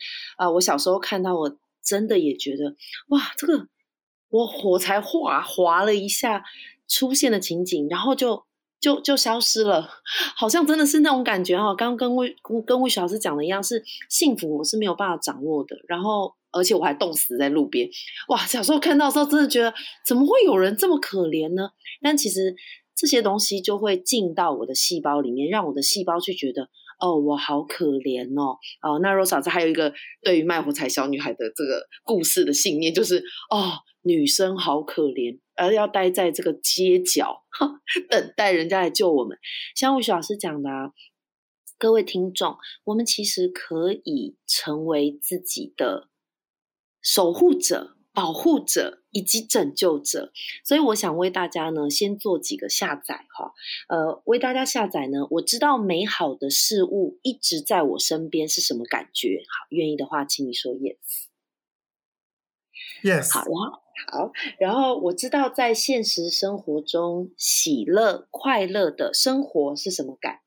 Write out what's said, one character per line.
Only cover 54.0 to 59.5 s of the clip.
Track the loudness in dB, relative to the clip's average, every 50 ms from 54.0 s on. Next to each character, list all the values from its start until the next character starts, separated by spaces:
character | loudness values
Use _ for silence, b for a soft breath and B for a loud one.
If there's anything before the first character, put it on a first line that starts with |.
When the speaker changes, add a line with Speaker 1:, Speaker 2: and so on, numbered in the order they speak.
| 0 0 -2 -2 0
Speaker 1:
为 | 0 2 2
大 | 2 0 -2
家 | -2 -2
下 | -2 0 -2 -2
载 | -2 -2 -4 -4 -2
呢， | -2 -4 -2 -2
我 | -2 -2 0
知 | -2 0 2
道 | 2 4 4 2
美 | 2 0 0 0 0
好 | -2 -2 -2 -2 -2 -2
的 | -4 -4 -2
事 | 0 0 2 2 2 2 2
物 | 2 2 0 0 0 -2 -4 -4
一 | -4 -4
直 | -2 -2 -2 -2 -2
在 | -2 0 2 2 2
我 | 2 0 0
身 | -2 -2 -2 -2 -4 -2
边 | -2 -2 -2 0
是 | -2 -2
什 | -2 -2 -4
么 | -4 -4
感 | -4 -6 -6 -6 -6 -6
觉？ | -4 -2 -2 -2 -4 -6
好， | -10